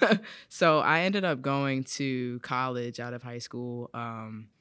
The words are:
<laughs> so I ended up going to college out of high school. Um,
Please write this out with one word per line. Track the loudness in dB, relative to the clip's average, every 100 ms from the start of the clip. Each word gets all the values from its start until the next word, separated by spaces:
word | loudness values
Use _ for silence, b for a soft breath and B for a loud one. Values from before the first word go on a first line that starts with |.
| 4
<laughs> | 4 0 -18 -10
so | 4 6 6
I | 6 4
ended | 2 2
up | 0 0
going | 0 2 2 0 -2 -2
to | -2 -2 -2 -6
college | -4 -2 0 -2 -6 -6
out | -8
of | -8
high | -10 -10
school. | -8 -8 -6 -6 -8
Um, | -8 -6 -8 -10 -12 -14 _